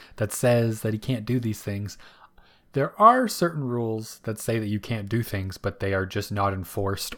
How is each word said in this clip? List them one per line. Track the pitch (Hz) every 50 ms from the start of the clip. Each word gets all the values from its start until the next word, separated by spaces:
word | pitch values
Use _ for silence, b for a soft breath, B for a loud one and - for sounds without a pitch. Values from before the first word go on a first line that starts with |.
| B B B
that | B 110 101
says | - - - 120 120 120 117 113 110 110
that | - 110
he | 110 110
can't | - 131 131 110 107
do | 113 123 127
these | 117 110 104 -
things. | - 104 101 101 104 101 - - b b b b b b b b b b b b b b
There | - 135 139 - - -
are | 208 226 247 254 254 208
certain | - - 180 170 160 151 135
rules | 123 120 120 117 113 110 110 110 - - - -
that | 117 110 -
say | - - 113 110
that | 107 104
you | 107 104
can't | - - 117 107 101 98
do | 110 117
things, | 117 - - 98 92 95 - -
but | - 101 - -
they | 98 98 98
are | 95 95
just | 92 - 104 98 -
not | 101 104 98 98
enforced, | 95 95 90 - - 104 98 98 98 - - - -